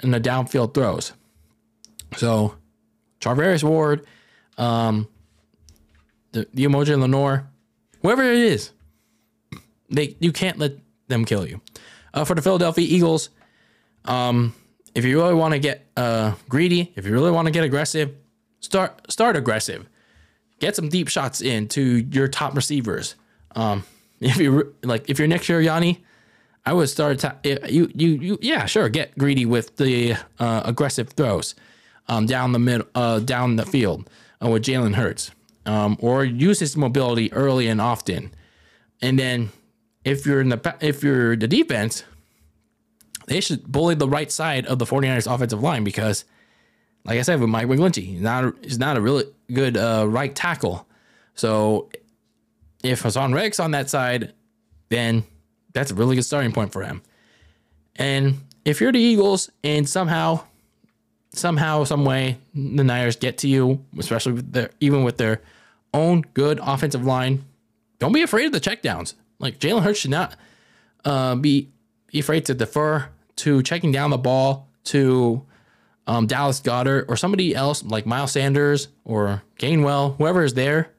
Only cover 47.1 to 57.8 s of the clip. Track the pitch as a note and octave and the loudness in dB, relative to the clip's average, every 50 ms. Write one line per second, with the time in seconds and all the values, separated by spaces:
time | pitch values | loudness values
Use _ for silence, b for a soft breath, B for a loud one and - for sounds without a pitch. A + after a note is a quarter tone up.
47.1 | A#2 A#2+ B2 F3 F3 C#3+ A#2+ A2+ A2 A2+ A#2 A#2+ C3 C#3 F3 F#3+ E3 A2 F2+ F2+ | -4 -2 0 0 2 2 2 2 0 0 0 2 2 4 4 2 2 0 -4 -8
48.1 | G2 E2+ G2 A2 A#2+ B2+ B2+ B2+ - - - - C3 A2+ B2+ D3 C#3+ A#2 G2+ A#2+ | -6 -4 -2 -2 -2 0 -2 -4 -4 -8 -10 -8 -6 -4 -2 0 0 0 2 2
49.1 | C#3+ C3+ - - - _ _ - B2 C3 C3+ B2+ A#2 G#2+ A#2 A#2 A2+ A2 G#2+ G#2+ | 2 0 -2 -4 -8 _ _ -6 -2 0 0 0 0 0 0 2 2 2 2 2
50.1 | A2 B2 C#3+ C3+ C#3 - - F3 E3 - - F#2+ F2 F2 - _ b b b b | 0 0 -2 -4 -4 -4 -4 -4 -2 -2 -4 -4 -4 -6 -10 _ b b b b
51.1 | b b b b b - - A2+ A2 G#2+ G#2+ G#2+ G#2+ G2+ - - - - _ _ | b b b b b -4 -2 0 0 2 2 2 0 0 -2 -6 -14 -20 _ _
52.1 | _ _ _ _ _ _ _ _ _ _ _ _ _ _ - B2+ B2+ A#2 - A#2 | _ _ _ _ _ _ _ _ _ _ _ _ _ _ -4 -2 -2 -2 -2 -2
53.1 | G2 B2+ C3+ C3 B2+ E3+ G#3+ G#3+ G#3+ - E3+ D#3+ D3+ C#3+ C3 C3+ - C#3 B2+ B2 | -2 0 0 0 0 0 0 -2 -2 -2 -2 -2 -2 -2 -2 -2 -2 -2 -2 -2
54.1 | B2 B2 G#2+ - - _ _ _ _ _ _ _ _ _ _ - A#2 A#2+ A#2 A#2 | -2 -4 -4 -8 -12 _ _ _ _ _ _ _ _ _ _ -4 -2 -2 0 0
55.1 | A2+ A2+ A2 - _ _ _ _ _ _ _ _ - B2 C#3 - G2 F#2+ A#2 B2+ | 0 0 -2 -4 _ _ _ _ _ _ _ _ -6 -4 -4 -4 -2 0 0 2
56.1 | C3 B2+ A#2+ - D3 C#3+ C3+ A#2 - B2 G#2+ F#2 - - - - - F#2+ - b | 2 0 0 -2 -2 -2 -2 -2 -2 -2 -4 -4 -4 -8 -10 -10 -10 -12 -16 b
57.1 | b b b b b b b b b b b b b b | b b b b b b b b b b b b b b